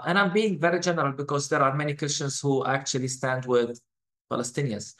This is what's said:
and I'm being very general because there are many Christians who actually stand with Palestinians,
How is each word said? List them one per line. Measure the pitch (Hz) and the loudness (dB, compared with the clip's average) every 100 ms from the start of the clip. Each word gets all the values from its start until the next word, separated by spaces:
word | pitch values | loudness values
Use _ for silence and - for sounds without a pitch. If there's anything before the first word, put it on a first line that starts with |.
| - | 2
and | 180 | 2
I'm | 196 | 4
being | 196 220 170 | 4 2 2
very | 170 175 | 2 2
general | 180 165 139 | 2 0 0
because | 135 143 143 139 | -2 -2 -2 0
there | 151 | 2
are | 139 143 | 2 2
many | 151 | -2
Christians | 147 151 - 143 - | -2 -2 -2 -4 -2
who | 143 135 120 | 0 0 2
actually | 135 139 131 131 | -2 -2 -2 -4
stand | 127 131 127 127 | -4 -4 -2 2
with | 123 120 120 _ _ _ _ - | 2 2 -2 _ _ _ _ -6
Palestinians, | - 120 - 143 104 101 | -4 -4 -4 -4 -4 -8